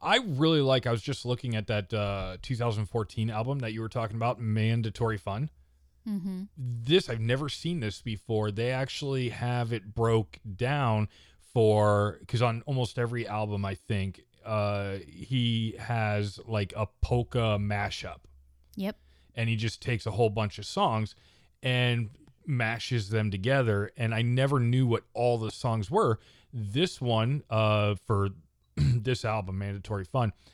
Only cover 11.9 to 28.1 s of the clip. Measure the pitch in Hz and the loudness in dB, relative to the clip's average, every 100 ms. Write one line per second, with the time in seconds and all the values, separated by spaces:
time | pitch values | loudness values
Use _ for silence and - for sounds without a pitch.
11.9 | 104 104 - - 117 120 113 - 131 120 | 6 2 -2 -4 0 2 0 -2 -2 -2
12.9 | - 117 120 107 107 107 101 98 95 - | -2 -2 -2 -4 -4 -2 -2 -4 -4 -2
13.9 | 104 95 - _ _ 110 107 104 101 101 | 0 -2 -6 _ _ -4 0 0 -2 -4
14.9 | 98 - - - 131 120 113 110 - - | -6 -10 -16 -2 2 2 2 -2 -4 -4
15.9 | 117 107 104 104 - - 110 98 - 104 | 0 0 0 -2 -6 -4 -4 -2 -4 -6
16.9 | _ - 123 117 123 113 104 104 101 101 | _ 0 0 0 0 2 2 0 -2 -4
17.9 | - 92 - - - - _ _ - 190 | -6 -10 -14 -20 -20 -20 _ _ -6 -6
18.9 | - _ _ _ 120 113 110 113 - 135 | -6 _ _ _ -4 -2 0 -2 -4 -4
19.9 | 117 113 98 113 104 104 - - 190 190 | -4 -2 0 0 0 -4 -6 -8 0 0
20.9 | 110 107 - _ _ _ _ 127 123 123 | 0 -4 -8 _ _ _ _ -2 2 2
21.9 | 120 110 - - _ - 123 113 113 - | 0 -2 -10 -20 _ -4 -2 -2 -2 -2
22.9 | 120 98 110 107 98 113 139 117 101 104 | -2 0 0 0 0 2 2 4 2 -2
23.9 | - 113 110 120 127 139 139 117 127 123 | -2 -2 0 2 2 4 4 4 4 4
24.9 | 113 - - 123 117 110 - 123 113 95 | 2 -2 0 2 2 -2 -4 -2 -2 0
25.9 | 190 156 107 - - _ 117 104 123 180 | 2 2 2 -4 -20 _ -8 -4 0 -2
26.9 | - 123 110 117 143 - 110 107 107 104 | -2 0 2 2 0 0 2 4 4 2
27.9 | 98 - | 0 0